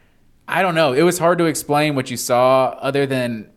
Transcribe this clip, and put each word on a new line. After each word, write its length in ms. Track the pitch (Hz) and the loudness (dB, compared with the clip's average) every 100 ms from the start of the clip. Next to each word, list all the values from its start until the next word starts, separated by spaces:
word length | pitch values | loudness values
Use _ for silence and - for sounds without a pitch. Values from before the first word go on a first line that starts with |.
| _ _ _ _ - | _ _ _ _ -6
I 140 | 160 | -2
don't 120 | 185 | 0
know. 200 | 165 156 | 2 0
It 100 | 127 | 2
was 160 | 170 175 | 2 2
hard 180 | 165 175 | 0 2
to 60 | 165 | 0
explain 500 | 143 - 147 151 139 | -2 -2 0 0 -2
what 140 | 127 | -4
you 60 | 120 | -6
saw 640 | - 123 127 131 127 - | -2 2 4 4 2 -2
other 260 | 135 139 139 | -4 -2 -2
than, 440 | 131 120 113 - | -2 -4 -6 -12